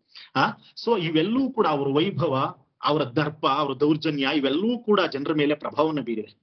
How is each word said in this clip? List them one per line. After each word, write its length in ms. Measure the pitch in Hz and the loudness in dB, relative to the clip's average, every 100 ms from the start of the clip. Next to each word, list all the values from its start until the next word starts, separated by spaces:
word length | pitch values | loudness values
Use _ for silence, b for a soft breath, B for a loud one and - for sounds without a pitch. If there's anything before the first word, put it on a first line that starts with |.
| _ B B - | _ B B 0
ಆ, 40 | 180 - b - - | 0 -2 b -10 -2
so 140 | 226 | 0
ಇವೆಲ್ಲವೂ 500 | 165 156 180 247 262 | 2 0 2 0 -2
ಕೂಡ 160 | 220 175 | 0 0
ಅವರ 220 | 143 139 | 2 0
ವೈಭವ, 640 | 139 190 139 160 131 151 - _ _ 139 | 0 0 0 -2 0 -2 -6 _ _ -2
ಅವರ 200 | 151 135 | 0 0
ದರ್ಪ, 420 | 120 147 - 151 | -2 -2 -2 0
ಅವರ 280 | 139 143 131 | 0 -2 0
ದೌರ್ಜನ್ಯ 540 | 147 156 160 147 135 151 | 2 2 0 -2 0 0
ಇವೆಲ್ಲವೂ 440 | 135 147 214 240 | 0 0 0 -2
ಕೂಡ 220 | 220 202 165 | 2 2 2
ಜನರ 200 | 139 143 | -2 -2
ಮೇಲೆ 220 | 151 147 147 | 0 2 0
ಪ್ರಭಾವವನ್ನು 480 | 120 117 156 151 | -2 0 0 0
ಬೀರಿದೆ. 320 | 120 110 104 _ | -4 -6 -8 _